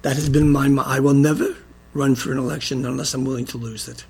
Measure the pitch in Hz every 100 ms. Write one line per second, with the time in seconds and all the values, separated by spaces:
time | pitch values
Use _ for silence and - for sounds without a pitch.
0 | 147 135 147 143 147 139 139 135 131 135
1 | 139 139 147 156 381 349 - - - 147
2 | 139 127 - 131 123 127 - 131 127 131
3 | 143 131 131 127 120 123 117 110 - 107